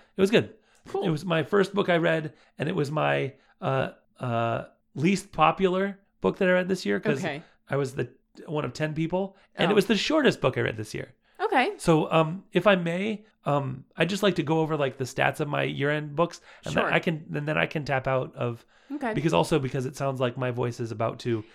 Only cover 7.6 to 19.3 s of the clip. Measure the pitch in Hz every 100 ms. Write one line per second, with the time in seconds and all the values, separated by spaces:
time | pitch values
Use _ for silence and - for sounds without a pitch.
7.6 | - 139 135 139 123 - _ - - 151
8.6 | 139 - 156 151 160 185 190 - _ -
9.6 | - 214 - 208 - 311 247 - 139 131
10.6 | 117 107 110 - - _ _ - 427 320
11.6 | 285 392 - 156 175 165 156 185 - 180
12.6 | 208 190 170 175 208 208 - _ - 143
13.6 | 135 127 - - 165 196 208 175 143 160
14.6 | 156 156 139 - 131 - 135 135 147 143
15.6 | 139 147 139 151 151 143 170 - - -
16.6 | - 151 165 165 180 156 - 151 147 156
17.6 | 165 160 139 135 127 131 131 - 120 117
18.6 | _ _ - 285 254 220 151